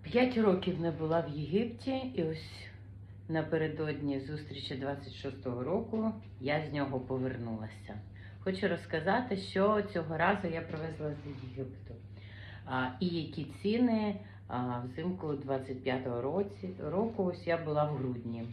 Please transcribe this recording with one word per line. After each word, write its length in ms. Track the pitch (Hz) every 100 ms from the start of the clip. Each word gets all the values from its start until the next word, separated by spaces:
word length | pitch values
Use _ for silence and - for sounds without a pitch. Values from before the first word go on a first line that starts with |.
| -
П'ять 260 | 233 254 233
років 420 | 214 185 185 156
не 100 | 170
була 300 | 160 160 165
в 180 | 160 143
Єгипті, 580 | 139 190 233 226 262 262 262
і 80 | 190
ось 440 | 160 156 - - - - - - - - -
напередодні 920 | 160 156 160 156 147 156 139 143 135
зустрічі 540 | 135 151 - 139 -
двадцять 400 | 135 135 143 -
шостого 500 | - 139 127 131 120
року 480 | 131 202 226 220 220 - - -
я 240 | 143 151 151
з 20 |
нього 280 | 143 135 127
повернулася. 920 | - 131 127 120 117 110 110 - - 104 - - - -
Хочу 280 | 190 185 190
розказати, 680 | 170 - 160 156 226 254 190
що 460 | - 185 202 214
цього 340 | 202 175 156 160
разу 320 | 175 196 180
я 120 | 160
привезла 540 | 160 156 160 156 151
з 340 | 143 143 131 131
Єгипту. 460 | 135 120 - - 117 - - - - - - -
А, 220 | 131 127 -
і 60 | 180
які 400 | 170 151 - 143 -
ціни, 540 | 202 233 247 220 208 196 - - -
а, 320 | 120 123 123
взимку 520 | 127 - 175 180 156
двадцять 520 | 139 127 135 131 131
п'ятого 380 | 131 127 127 120
році, 460 | 131 175 202 - 185 185
року, 400 | 147 175 226 226
ось 220 | 185 170 -
я 100 | 165
була 280 | 156 147
в 120 | 147 139
грудні. 480 | 127 120 117 117 113